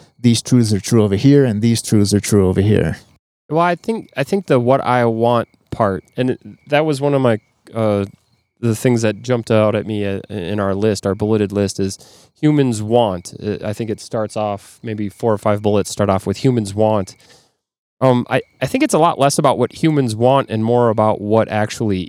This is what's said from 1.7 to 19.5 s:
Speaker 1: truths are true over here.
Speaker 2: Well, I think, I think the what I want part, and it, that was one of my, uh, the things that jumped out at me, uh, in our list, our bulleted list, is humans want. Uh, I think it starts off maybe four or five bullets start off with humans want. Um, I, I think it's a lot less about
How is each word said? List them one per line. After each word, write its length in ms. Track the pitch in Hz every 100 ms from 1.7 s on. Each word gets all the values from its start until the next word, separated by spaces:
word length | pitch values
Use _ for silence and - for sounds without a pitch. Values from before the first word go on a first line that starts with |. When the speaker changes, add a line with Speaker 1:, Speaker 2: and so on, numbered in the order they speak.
| 117
Speaker 1:
truths 320 | - 110 101
are 60 | 104
true 280 | - 104 92
over 140 | 95
here. 360 | 98 104 - - - _ _ _ _
Speaker 2:
Well, 100 | 151
I 140 | 175 175
think, 360 | - 226 - -
I 60 | 139
think 220 | 202 185
the 120 | 139
what 220 | 120 135
I 240 | - 123 117
want 420 | 113 117 120 - _ _
part, 320 | - 110 95 - -
and 140 | 127
it, 100 | - 107 101 -
that 180 | 143 156
was 140 | 139
one 140 | 143
of 80 | 139
my, 180 | 131 110 - _ -
uh, 320 | 113 110 101 101 - _ _ _ _
the 160 | 117 107
things 280 | 131 120
that 180 | 110 104
jumped 300 | 117 123 110
out 220 | 110 107
at 120 | 107 101
me, 180 | 104 101
uh, 140 | 98 -
in 300 | 104 85 104
our 160 | 98 98
list, 300 | 110 98 98
our 100 | 95
bulleted 360 | 107 110 101
list, 260 | 101 98 -
is 180 | 98 - - - _ _
humans 420 | 151 151 131 110
want. 500 | 107 117 113 90 - -
Uh, 160 | 104 101
I 80 | 95
think 180 | 104 110
it 120 | 101
starts 340 | - 120 107 -
off 440 | 107 101 - -
maybe 240 | 117 107 104
four 240 | - 120
or 60 | 104
five 240 | 110 104
bullets 280 | 104 104 92
start 180 | - 101
off 180 | 95 -
with 160 | 98
humans 300 | 135 120 101
want. 420 | 101 107 110 95 - _ - _ _ _ _ _ _
Um, 240 | 131 123 -
I, 120 | 123 - _
I 40 | 131
think 180 | 262
it's 100 | 294 160
a 40 |
lot 180 | 165 -
less 200 | 139 135
about 200 | 147